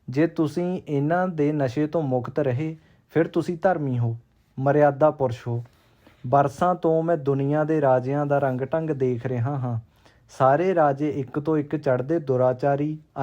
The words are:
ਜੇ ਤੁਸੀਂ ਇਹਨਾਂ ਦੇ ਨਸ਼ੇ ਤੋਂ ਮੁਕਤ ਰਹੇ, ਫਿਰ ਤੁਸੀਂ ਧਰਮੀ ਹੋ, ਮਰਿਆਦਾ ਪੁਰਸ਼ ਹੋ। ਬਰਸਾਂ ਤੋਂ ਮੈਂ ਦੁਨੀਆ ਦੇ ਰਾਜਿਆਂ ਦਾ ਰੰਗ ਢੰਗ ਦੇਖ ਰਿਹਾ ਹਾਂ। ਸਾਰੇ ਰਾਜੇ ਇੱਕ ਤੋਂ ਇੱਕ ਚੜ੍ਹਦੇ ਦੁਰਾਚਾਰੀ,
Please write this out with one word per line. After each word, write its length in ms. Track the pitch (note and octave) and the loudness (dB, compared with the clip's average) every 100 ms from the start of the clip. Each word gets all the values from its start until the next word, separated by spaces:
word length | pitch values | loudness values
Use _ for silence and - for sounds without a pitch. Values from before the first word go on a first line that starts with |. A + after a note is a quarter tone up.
| - | -6
ਜੇ 180 | C3 E3 | 0 0
ਤੁਸੀਂ 540 | E3 D#3 D#3+ F3 F3+ - | 2 -2 -2 -4 -4 -4
ਇਹਨਾਂ 400 | C#3+ D3 F3 F#3 | -2 0 0 0
ਦੇ 240 | D#3+ D3 | 0 0
ਨਸ਼ੇ 360 | D3+ C3+ C3+ D3+ | 0 -2 0 -2
ਤੋਂ 140 | E3+ | -2
ਮੁਕਤ 380 | C#3+ B2+ B2 - | -2 -2 -2 -2
ਰਹੇ, 380 | C#3 B2 D#3+ D#3+ _ _ _ | -2 -2 -4 -8 _ _ _
ਫਿਰ 180 | D3+ E3+ | 0 0
ਤੁਸੀਂ 300 | F3 D#3 E3+ | 0 -4 -2
ਧਰਮੀ 380 | F#3+ F3 C#3 B2 | 0 0 0 -2
ਹੋ, 180 | A#2 A2+ - _ _ - | -2 -4 -12 _ _ -4
ਮਰਿਆਦਾ 520 | C3+ D3 D3 C3+ D3+ | 2 4 4 4 2
ਪੁਰਸ਼ 360 | D3 C3 A#2 B2 | 2 -2 -4 -6
ਹੋ। 160 | A#2+ A#2+ _ _ _ - _ B2+ | -8 -8 _ _ _ -20 _ 0
ਬਰਸਾਂ 480 | C#3 C#3+ - F3+ F3+ | 2 2 0 0 0
ਤੋਂ 280 | E3 D#3+ | 2 2
ਮੈਂ 140 | E3 E3+ | 2 0
ਦੁਨੀਆ 460 | C#3 C3+ C#3 D3+ | 0 0 0 0
ਦੇ 180 | D#3 D#3+ | 0 2
ਰਾਜਿਆਂ 440 | C#3 B2+ B2+ C#3+ C#3+ | 4 2 2 -2 0
ਦਾ 140 | C#3+ | 0
ਰੰਗ 220 | C3+ B2+ C3+ | 0 -2 -4
ਢੰਗ 160 | D#3+ D#3+ | -4 -2
ਦੇਖ 360 | C#3+ C3 A#2+ B2 | -2 -2 -2 -4
ਰਿਹਾ 300 | B2 A#2 D3 | -4 -2 -4
ਹਾਂ। 240 | B2 A#2 - _ _ _ _ | -4 -6 -8 _ _ _ _
ਸਾਰੇ 460 | - C3 C#3+ F#3 F3 | 2 4 4 2 2
ਰਾਜੇ 340 | D3 C#3 D3+ | 2 2 -2
ਇੱਕ 300 | C#3 B2+ D3+ | -4 -6 -6
ਤੋਂ 180 | C#3+ D#3 | -2 -2
ਇੱਕ 180 | D3 D#3 | -2 -4
ਚੜ੍ਹਦੇ 440 | C#3 B2+ C3 E3+ | 0 0 0 -4
ਦੁਰਾਚਾਰੀ, 760 | C#3 B2+ B2+ A#2+ C#3+ C#3 D3 D#3 - - | 0 2 2 2 0 0 -2 -6 -12 -6